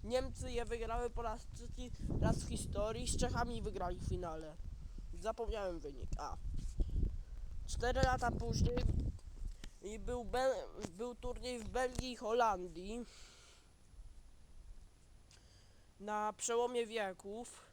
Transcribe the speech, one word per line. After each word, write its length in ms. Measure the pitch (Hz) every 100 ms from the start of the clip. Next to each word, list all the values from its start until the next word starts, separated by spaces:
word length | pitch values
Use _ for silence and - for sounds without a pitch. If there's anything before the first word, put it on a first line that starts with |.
Niemcy 480 | 202 254 262 - 254
je 120 | 240
wygrały 460 | 226 233 220 226 233
po 120 | 226
raz 240 | 233 220 -
trzeci 360 | - 240 - 247 - - -
raz 160 | - -
w 120 | -
historii. 600 | 214 - 196 214 226 233
Z 80 | -
Czechami 460 | 240 240 240 226
wygrali 340 | 214 196 180 180
w 120 | -
finale. 480 | 175 175 160 156 160 - - - - - -
Zapomniałem 600 | 220 226 226 220 190 175
wynik. 300 | 147 139 - -
A. 180 | 147 - - - - - - - - - - - - - -
Cztery 360 | - 240 254
lata 280 | 262 254 240
później 460 | 233 240 240 - 480 - - - - - - - - - -
i 160 | 190 214
był 260 | 208 247
Bel-, 640 | 214 240 262 220 123 80 202
był 260 | 170 240
turniej 440 | 240 247 233 247 247
w 100 | 214
Belgii 440 | 226 254 247 254
i 40 | 240
Holandii. 880 | 226 233 226 190 180 165 190 233 233 - - - - - - - - - - - - - - - - - - - - - - - - - - - - -
Na 320 | 202 214 214
przełomie 540 | 208 - 233 240 247 233
wieków. 760 | 226 196 180 196 214 247 - -